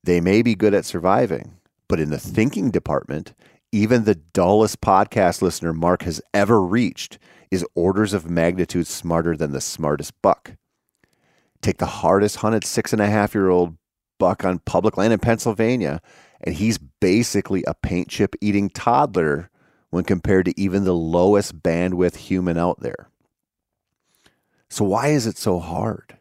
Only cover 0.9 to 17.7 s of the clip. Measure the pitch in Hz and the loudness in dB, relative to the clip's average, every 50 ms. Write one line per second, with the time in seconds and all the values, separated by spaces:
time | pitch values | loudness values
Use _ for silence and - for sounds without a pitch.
0.9 | - 87 82 92 98 120 131 101 82 58 - - - _ _ _ _ _ _ _ | -8 -2 0 2 2 2 2 -2 -4 -8 -8 -16 -20 _ _ _ _ _ _ _
1.9 | 101 82 78 73 76 - - - 76 - 110 143 - 220 170 127 90 85 - - | -2 -2 -2 -4 -4 -8 -8 -4 -2 0 0 0 -2 -2 -4 -2 -2 -2 -2 -2
2.9 | 76 - - - 73 78 - - _ _ _ _ _ _ _ _ - 104 104 107 | -4 -4 -4 -6 -10 -10 -10 -14 _ _ _ _ _ _ _ _ -2 -2 2 4
3.9 | 127 120 107 107 98 80 _ _ _ 98 87 90 101 107 110 104 - - - 107 | 2 4 4 2 0 0 _ _ _ 2 4 6 6 6 4 2 0 -2 0 2
4.9 | 95 95 104 - - 113 95 87 87 - - 90 - - 87 85 80 80 82 87 | 4 4 4 2 2 2 2 2 2 2 -2 -2 -2 -2 -6 -6 -4 0 2 2
5.9 | 90 - - 90 78 71 - _ - 101 101 98 117 107 92 87 101 120 120 90 | 2 0 -2 -8 -8 -10 -10 _ 0 0 2 4 4 2 4 2 0 0 0 -2
6.9 | - - - - - _ _ _ _ _ _ _ 95 92 85 - _ 87 85 95 | -4 -8 -16 -16 -16 _ _ _ _ _ _ _ -4 -4 -4 -4 _ 0 0 2
7.9 | 95 101 110 95 101 95 80 82 87 85 82 85 90 92 87 - - 90 82 - | 2 2 0 0 0 -4 -4 -2 0 2 2 2 2 0 -4 -2 -2 -4 -4 -4
8.9 | - - - 87 82 85 80 85 82 73 80 73 69 65 - - - - 78 73 | -8 -10 -4 -2 -2 0 0 -2 -2 -2 -4 -6 -6 -8 -8 -10 -8 -6 -4 -4
9.9 | 73 69 73 - _ _ - 98 - _ _ - - _ _ _ _ _ _ _ | -4 -4 -6 -14 _ _ 0 0 0 _ _ -20 -20 _ _ _ _ _ _ _
10.9 | _ _ _ _ _ _ _ _ _ _ _ _ _ _ - - 92 - 90 - | _ _ _ _ _ _ _ _ _ _ _ _ _ _ -4 -4 -2 -2 -4 -6
11.9 | - - - 82 92 98 104 104 - - - 107 113 107 - - - 117 104 - | -6 0 2 4 4 4 4 2 0 -2 -2 0 0 0 -2 -2 -4 -4 -2 -2
12.9 | - 110 104 104 107 107 101 104 - 107 98 92 92 90 87 85 82 _ _ _ | -2 0 0 2 2 2 0 0 0 0 2 4 4 2 2 0 -4 _ _ _
13.9 | _ _ _ _ _ _ 95 90 90 - - 92 90 82 _ - - 87 92 107 | _ _ _ _ _ _ 0 0 0 0 -2 -4 -4 -4 _ -2 -2 2 2 2
14.9 | - - 98 113 117 101 - 120 113 107 - 117 107 90 113 117 127 123 92 73 | 0 2 0 2 2 2 2 0 0 0 -2 -4 -2 0 0 0 0 -2 -2 -4
15.9 | 73 85 _ _ _ - _ _ _ _ - 82 76 76 101 113 110 87 76 67 | -6 -8 _ _ _ -20 _ _ _ _ -8 -8 -4 -2 -2 -2 -2 -2 -8 -20
16.9 | _ _ - 92 95 113 120 - - 101 - - 95 92 - 71 | _ _ 0 2 2 2 0 0 -2 -4 -2 -2 -4 -2 -2 -4